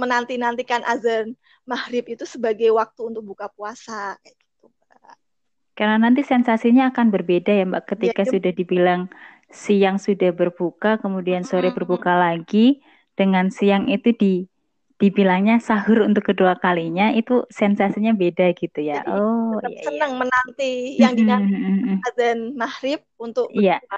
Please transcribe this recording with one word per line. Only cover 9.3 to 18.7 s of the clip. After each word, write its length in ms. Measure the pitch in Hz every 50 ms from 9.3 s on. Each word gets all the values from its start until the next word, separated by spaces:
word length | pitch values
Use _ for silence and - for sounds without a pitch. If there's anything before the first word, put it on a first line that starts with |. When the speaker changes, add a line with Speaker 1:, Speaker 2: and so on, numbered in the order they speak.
| - _ _ _ - - -
Speaker 2:
siang 340 | - 208 196 196 190 190 196 -
sudah 240 | - 202 185 185 180 170 170
berbuka, 500 | 175 175 175 - 180 165 - - - 214 220 214 -
kemudian 400 | 196 190 190 175 185 180 180 180 -
sore 200 | - 180 180 180
Speaker 1:
Mm-mm. 80 | 180
Speaker 2:
berbuka 340 | - 180 175 180 180 - 180 175 180 180
lagi, 400 | 170 170 170 165 - 202 214 226 254 285 - _ _ _ _ _ _ _ -
dengan 260 | 196 196 190 185 185 185 -
siang 260 | - 202 202 196 196 - - 196
itu 140 | 202 - 240 233 -
di-, 240 | 202 196 190 180 185 - _ _ _ _ _ _ _ _ _ -
dibilangnya 540 | 196 196 185 202 196 190 180 185 202 214 226 233 -
sahur 300 | - 226 208 202 202 226 233 208
untuk 160 | 214 208 208 - -
kedua 240 | 196 190 190 180 180 - -
kalinya, 420 | 185 175 170 165 165 165 180 208 220 - 220
itu 140 | 226 - 247 247 - - - -
sensasinya 520 | 214 202 202 - 202 202 196 208 208 226 226 196
beda 240 | 180 175 170 - 180 180 175 -
gitu 180 | 175 165